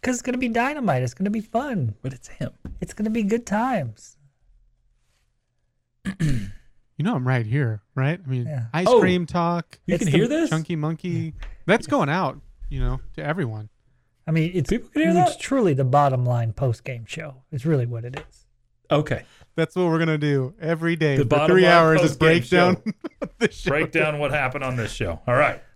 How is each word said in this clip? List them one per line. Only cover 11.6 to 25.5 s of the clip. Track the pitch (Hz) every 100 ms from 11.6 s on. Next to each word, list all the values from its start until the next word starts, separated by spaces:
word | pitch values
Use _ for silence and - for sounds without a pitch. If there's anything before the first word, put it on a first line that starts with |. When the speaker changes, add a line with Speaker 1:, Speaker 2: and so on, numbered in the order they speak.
Speaker 3:
That's | - 220 -
going | 285 143
out, | 175 151 143 - - -
you | 135
know, | 123 127 -
to | -
everyone. | 147 175 127 107 107 _ _ _ _ _ -
Speaker 1:
I |
mean, | 160 165
it's, | 180 -
Speaker 2:
People | 226 -
can | 294
hear | 320
Speaker 1:
it's | 349 349
Speaker 2:
that? | -
Speaker 1:
truly | - 277 196
the | 135
Bottom | 131 143 143 127
Line | 123 120 113
post-game | - 135 113 - 120 110
show. | - 156 131 _
It's | 143
really | 143 147 120
what | 117
it | 120 131 -
is. | _ _ _ _ _ _
Speaker 2:
Okay. | 151 147 120 - _ -
Speaker 3:
That's | - 160
what | 185 175
we're | 160
gonna | 165 156
do | 147 139 127 -
every | 160 165 165
day | 165 156 139
Speaker 2:
The |
Speaker 3:
for | 123
Speaker 2:
Bottom | 147 160
Speaker 3:
three | 185
Speaker 2:
Line | 180
Speaker 3:
hours | 170 160 160
is | 165
Speaker 2:
post-game | 143 160
Speaker 3:
breakdown | 170 - 180 175
<laughs> | 180
Speaker 2:
show. | 220 - 320 _
Speaker 3:
of | 285 -
the | 240
show. | - -
Speaker 2:
Break | 147 165
down | 160 156 147
what | 143
happened | 147 127 139
on | 135
this | 127 107
show. | - 113 117 -
All |
right. | 123 143